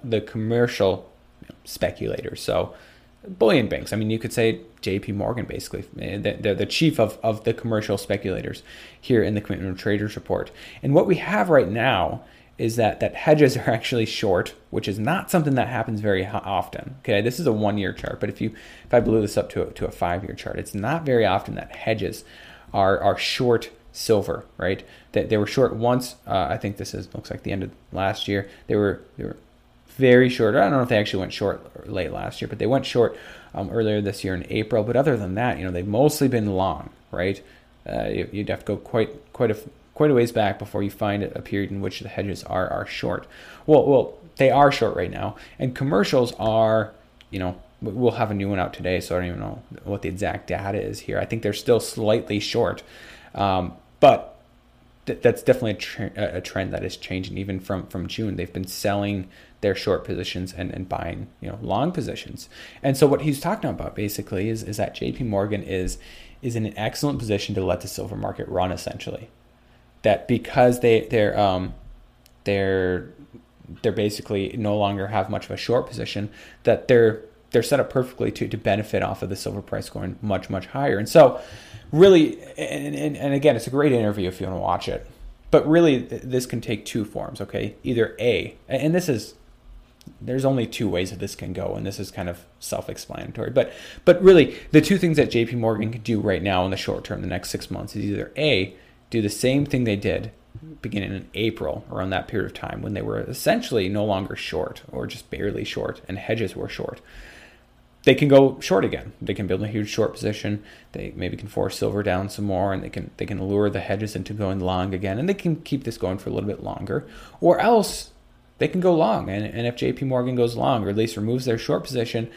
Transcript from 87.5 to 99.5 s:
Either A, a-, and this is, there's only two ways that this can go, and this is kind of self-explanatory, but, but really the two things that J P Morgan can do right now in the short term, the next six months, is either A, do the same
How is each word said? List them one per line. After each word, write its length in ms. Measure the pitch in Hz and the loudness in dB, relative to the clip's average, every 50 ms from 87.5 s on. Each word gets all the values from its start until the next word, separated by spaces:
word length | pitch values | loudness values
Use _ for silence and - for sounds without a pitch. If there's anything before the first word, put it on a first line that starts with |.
| - 101 - 101 - - - | -4 -4 -4 -6 -8 -8 -6
Either 340 | 135 123 117 110 - - - | -2 0 0 0 0 0 0
A, 380 | 110 123 107 85 - - - - - | 0 2 2 0 -2 -6 -10 -16 -8
a-, 60 | - 135 | -6 -4
and 200 | 131 139 156 170 | 0 2 2 2
this 140 | 180 180 | 2 2
is, 280 | - 127 110 - - - - - - - _ _ - - - - _ _ _ - - - - | 0 -2 -2 -4 -8 -16 -20 -20 -20 -20 _ _ -20 -20 -20 -20 _ _ _ -20 -20 -20 -14
there's 240 | 101 120 127 135 135 | -8 -6 -4 0 2
only 240 | 135 135 127 110 | 2 2 2 0
two 220 | - - - 113 98 | -2 -4 -2 -2 0
ways 220 | 92 87 95 92 | 0 -2 -2 -4
that 80 | 104 92 | -6 -8
this 160 | 101 98 - | -8 -10 -8
can 180 | - 98 98 92 | -10 -10 -8 -8
go, 220 | 92 92 92 98 | -6 -6 -6 -4
and 100 | 104 107 | -4 -6
this 140 | 98 98 - | -8 -8 -8
is 120 | 98 - | -10 -10
kind 160 | - 104 92 | -8 -8 -8
of 160 | 87 87 - - _ _ _ | -8 -8 -10 -16 _ _ _
self-explanatory, 920 | - - - - - - - - - - - - - - - - - - | -10 -6 -6 -6 -6 -8 -12 -12 -12 -14 -12 -12 -12 -10 -8 -6 -6 0
but, 200 | 123 - - - - - - - - - - | 2 2 2 2 -4 -12 -18 -18 -18 4 6
but 180 | - 104 - | 6 6 10
really 360 | 190 190 190 170 131 - - - - - | 10 10 10 10 8 6 2 -8 -6 6
the 100 | - 151 | 6 6
two 160 | 151 - 202 | 8 8 4
things 180 | 185 180 170 160 | 4 4 4 4
that 160 | 147 131 - | 4 4 4
J 140 | - 120 117 | 2 0 0
P 100 | 113 123 | 0 -2
Morgan 360 | 120 110 113 110 101 101 110 | 0 0 0 0 0 -2 -4
can 100 | 117 117 | -4 -6
do 180 | - 120 113 104 | -2 -2 0 0
right 240 | 92 104 95 87 90 | 2 0 0 0 0
now 220 | 101 95 90 90 | 0 2 2 2
in 60 | 98 | 0
the 60 | 95 | -2
short 280 | - - - 101 90 - | -4 -4 -4 -4 -4 -6
term, 160 | - - 98 | -8 -8 -6
the 60 | 95 | -6
next 240 | 92 90 90 - - | -6 -6 -6 -6 -8
six 200 | - - - - | -8 -8 -8 -10
months, 240 | - 92 95 101 - | -10 -10 -10 -10 -8
is 80 | 104 104 | -6 -4
either 300 | 101 101 104 - - - | -4 -4 -4 -6 -8 -4
A, 400 | - 151 151 127 95 92 95 - - - - _ _ _ _ | -2 0 2 2 2 0 -2 -6 -16 -20 -20 _ _ _ _
do 120 | - 117 | -2 0
the 80 | 104 101 | 0 0
same 360 | - - - 127 | -2 0 0 2